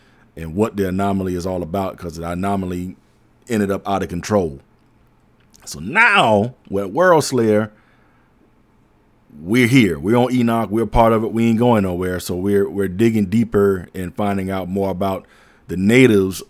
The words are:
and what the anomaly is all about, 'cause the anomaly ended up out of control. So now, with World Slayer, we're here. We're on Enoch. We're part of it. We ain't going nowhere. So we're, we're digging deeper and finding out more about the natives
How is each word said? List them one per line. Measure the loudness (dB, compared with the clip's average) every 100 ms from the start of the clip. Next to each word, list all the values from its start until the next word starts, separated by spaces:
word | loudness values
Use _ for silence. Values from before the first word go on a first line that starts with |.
| _ _ _ -14
and | -8 -2
what | -2 -2
the | -2
anomaly | 0 -2 -2 -2 -4
is | -4
all | -6
about, | -4 -4 -6 -8
'cause | -12 -10
the | -8
anomaly | -6 -4 -4 -4 -6 -8 -12 _ _ _ _ -6
ended | -2 0
up | -2 -2
out | -4
of | -4
control. | -6 -2 0 -2 -6 _ _ _ _ _ _ _ _ _ _ -18
So | -14
now, | -6 0 2 4 4 4 0 -6 -8
with | -6 -4
World | 2 4 4
Slayer, | 2 0 2 2 0 -8 _ _ _ _ _ _ _ _ _ _ _ _ _ _ _ -14
we're | -2 0 4
here. | 4 4 2
We're | 0 2
on | 2
Enoch. | 2 0 0 -2
We're | -2 0
part | 4 4
of | 4
it. | 0
We | 0 0
ain't | 2
going | 2 2
nowhere. | 0 -2 -4 -4
So | -6 -4
we're, | 0 2 0
we're | -2 -4
digging | 2 2 2 0
deeper | 0 0 2 2 2 -4
and | -10 -10 -4
finding | -4 -2 -4
out | -6 -4
more | -4 -2
about | -2 -4 -4 -10 _ _ _ -10
the | -2
natives | 2 6 6 6 2 -4